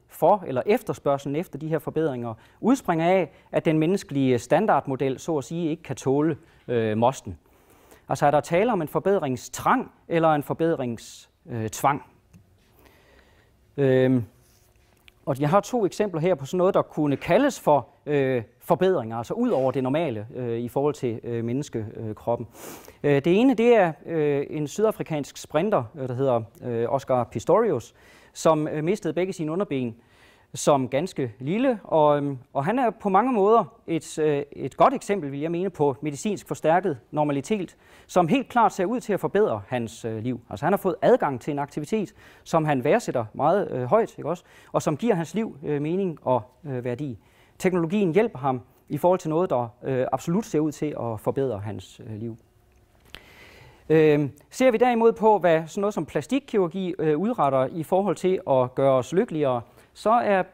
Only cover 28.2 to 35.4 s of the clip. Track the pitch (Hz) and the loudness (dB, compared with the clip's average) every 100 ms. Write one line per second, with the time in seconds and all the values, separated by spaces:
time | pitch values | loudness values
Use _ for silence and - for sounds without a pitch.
28.2 | _ - 170 156 151 - 156 214 165 156 | _ -2 2 2 0 -2 -2 -2 -2 -2
29.2 | 190 180 156 170 208 139 120 110 _ _ | -4 -4 -6 -4 -4 -4 -4 -8 _ _
30.2 | _ _ _ - - 143 127 135 185 - | _ _ _ -2 2 2 2 -2 -4 -4
31.2 | 127 - 131 208 269 220 - 160 151 147 | -6 -6 -4 -2 0 -2 0 4 4 4
32.2 | 143 131 - 135 143 247 233 - 202 190 | 0 -6 -8 -4 -2 0 0 -2 0 2
33.2 | 254 233 196 226 170 - - 165 - - | 2 2 4 4 2 -6 -6 -6 -6 -2
34.2 | 156 143 - - 135 - 165 269 - 202 | 0 0 -4 -8 -6 2 4 2 -2 -4
35.2 | 143 139 | -4 -6